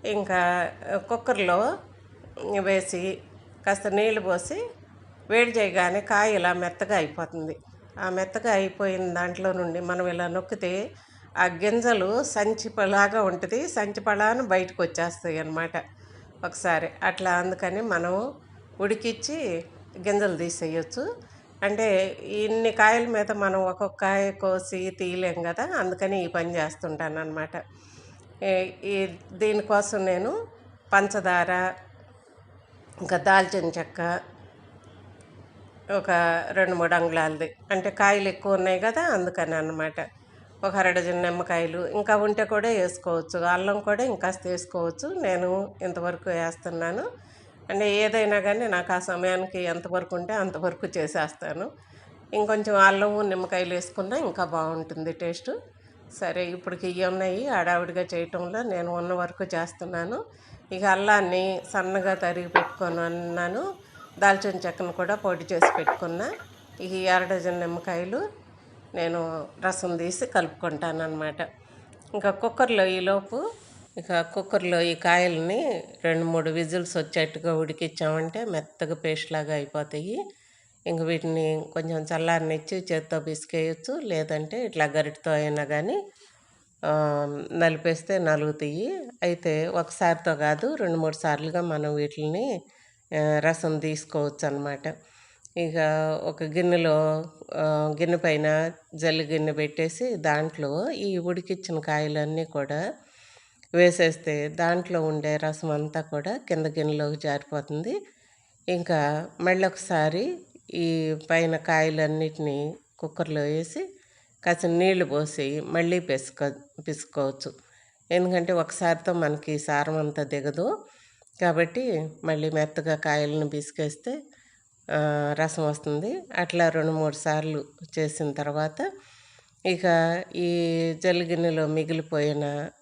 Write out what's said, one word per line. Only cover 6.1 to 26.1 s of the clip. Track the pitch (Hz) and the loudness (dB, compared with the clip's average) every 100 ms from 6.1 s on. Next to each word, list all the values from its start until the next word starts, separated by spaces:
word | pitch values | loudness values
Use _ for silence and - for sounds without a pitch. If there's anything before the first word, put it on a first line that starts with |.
| 202 214 202 | 4 6 4
ఇలా | 175 | 4
మెత్తగా | 180 175 - 196 196 | 2 -2 -4 0 2
అయిపోతుంది. | 151 - 160 170 156 156 - - - - | 0 -4 -8 -6 -8 -10 -16 -20 -20 -6
ఆ | 190 | -4
మెత్తగా | 185 190 220 226 | -2 -2 -2 2
అయిపోయిన | 196 190 185 196 185 185 | 2 2 0 -2 0 -2
దాంట్లో | 175 175 180 190 | 0 -2 0 -2
నుండి | 180 175 170 | 0 -2 -2
మనం | 175 180 180 | -2 0 0
ఇలా | 170 175 | 0 -2
నొక్కితే | 180 180 220 180 190 - - - - - - | -4 -4 -4 -2 -4 -6 -12 -20 -20 -8 2
ఆ | 180 | 2
గింజలు | 165 208 233 240 214 185 233 | 4 2 4 4 4 2 0
సంచి | 294 220 208 220 226 | 0 0 0 0 -4
పలాగా | 220 196 196 202 220 | 0 4 6 6 4
ఉంటుంది, | 196 180 180 233 330 | 2 0 -2 -2 -2
సంచి | 240 208 208 | -2 -2 -2
పలాన | 208 202 214 240 | 0 4 4 2
బయటకు | 233 190 180 - | 2 2 2 -2
వచ్చేస్తాయి | 170 175 170 170 175 160 | -2 0 -2 -2 -4 -4
అన్నమాట | 156 160 165 165 - - - - - - 175 | -4 -4 -4 -6 -10 -20 -20 -20 -20 -10 -10
ఒకసారి. | - 185 160 165 - | -2 0 2 0 -2
అట్లా | 185 185 185 | -2 0 2
అందుకని | 175 180 185 185 190 | 2 0 -2 -4 -2
మనం | 226 170 175 185 247 294 - - - - | 0 0 0 -2 -2 -8 -20 -20 -20 -4
ఉడికిచ్చి | 196 220 233 220 - 320 247 165 - - - - | -2 0 -2 -4 -6 -4 -4 -4 -8 -20 -18 -6
గింజలు | 185 202 208 165 | 0 2 2 0
తీసేయొచ్చు. | 170 - 165 165 160 - 349 480 - - - - | -4 -4 -2 -2 -4 -6 -6 -8 -14 -20 -20 -2
అంటే | 202 208 220 190 190 - | -2 2 4 4 2 -4
ఇన్ని | - 208 214 220 226 | -6 -2 0 2 2
కాయల | 220 214 233 240 | 6 8 8 2
మీద | 220 208 | 0 0
మనం | 208 196 190 185 | 0 2 2 0
ఒక్కొక్క | 185 202 - | 0 -6 0
కాయ | 190 196 196 | 0 2 0
కోసి | 196 190 185 185 185 185 | 0 0 0 -2 -6 -6
తీయలేం | 185 180 180 185 170 | -4 -4 -2 -2 -2
కదా, | 170 170 262 330 | -4 -4 -2 -2
అందుకని | 185 175 190 | -2 0 0